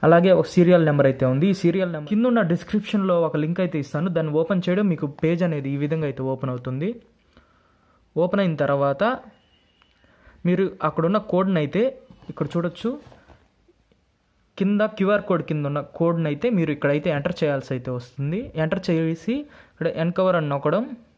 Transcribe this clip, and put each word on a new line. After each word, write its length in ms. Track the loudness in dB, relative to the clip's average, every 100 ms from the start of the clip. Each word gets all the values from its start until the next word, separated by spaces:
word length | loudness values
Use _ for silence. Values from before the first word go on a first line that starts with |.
| 6
అలాగే 240 | 6 6 4
ఒక 80 | 4
సీరియల్ 300 | 4 6 6 6
నెంబర్ 180 | 4 2
అయితే 140 | 4 0
ఉంది. 140 | 2 2
ఈ 20 | 2
సీరియల్ 320 | 2 0 -2
నెంబర్ 160 | -4 -4
కింద 120 | 0 2
ఉన్న 120 | 2 2
డిస్క్రిప్షన్లో 640 | 0 0 -4 -2 -2 2 2 2
ఒక 80 | 0
లింక్ 180 | -2 -2
అయితే 120 | -2 -2
ఇస్తాను. 260 | -4 -4 -2 -2
దాన్ని 160 | 0 0
ఓపెన్ 240 | 0 0 0
చేయడం 200 | 0 2
మీకు 160 | 0 -4 -2
పేజ్ 220 | -2 0 0
అనేది 220 | -2 -4
ఈ 40 | -4
విధంగా 240 | -2 -2 -4
అయితే 140 | -4 -4
ఓపెన్ 200 | -4 -4
అవుతుంది. 360 | -6 -6 -6 -6 -6 -14 _ _ -20 _ _ _ _ _ _ _ -2
ఓపెన్ 180 | 0 2
అయిన 120 | 0 0
తర్వాత 400 | 0 2 0 2 0 -2 -8 _ _ _ _ _ _ _ _ _ -20 -6 -2
మీరు 180 | 0 0 -2 -4
అక్కడున్న 300 | -2 0 0 0
కోడ్ని 260 | 0 2 0
అయితే 220 | 0 0 0 -2 -20 -20 -18
ఇక్కడ 140 | -6 -4 -2
చూడొచ్చు. 360 | -4 -4 -6 -6 -12 -20 _ -20 _ _ _ _ _ _ _ _ _ _ _ -4
కింద 240 | 0 2 0 0
క్యూఆర్ 280 | 2 2 2
కోడ్ 160 | -2 0
కింద 120 | -4 -2
ఉన్న 100 | -4 -6 -2
కోడ్ని 280 | 0 0 -2
అయితే 120 | -2 0 0
మీరు 120 | 0 0
ఇక్కడైతే 320 | 0 0 0 -2
ఎంటర్ 200 | -2 -2
చేయాల్సి 280 | -2 -2 -4 -8
అయితే 120 | -6 -8
వస్తుంది. 420 | -10 -8 -6 -4 -6 -4 -2
ఎంటర్ 180 | -2 0
చేసి 440 | 0 0 -4 -4 -6 -6 -18 -20
ఇక్కడ 160 | _ -6 -2
ఎన్కవర్ 340 | -2 0 2 2
అని 80 | 0 -2
నొక్కడం. 280 | 0 0 -2 -10 -18